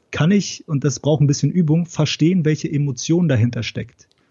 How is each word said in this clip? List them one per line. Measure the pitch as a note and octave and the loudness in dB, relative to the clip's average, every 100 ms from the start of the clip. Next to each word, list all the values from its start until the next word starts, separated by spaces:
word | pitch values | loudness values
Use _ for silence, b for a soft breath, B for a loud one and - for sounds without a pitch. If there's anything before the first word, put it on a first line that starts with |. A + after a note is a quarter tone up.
| - | -12
kann | - D#3+ | -2 2
ich, | G#3 - - - | 2 0 -10 -6
und | C#3+ | -2
das | D3 - | -2 -2
braucht | C#3 D3+ | 0 2
ein | C#3+ | 2
bisschen | C#3+ C#3+ | 2 0
Übung, | F3+ D#3 E3 E3 | 0 2 0 -2
verstehen, | - D3+ - D#3 F#3+ D3+ | -2 -2 2 2 2 0
welche | D#3 - | 0 -2
Emotion | D3 C#3+ C3 - E3+ E3+ | -2 -2 -4 0 2 2
dahinter | B2 A#2+ B2 | 2 2 -2
steckt. | A2 A#2 A2+ _ _ _ _ | -8 -8 -12 _ _ _ _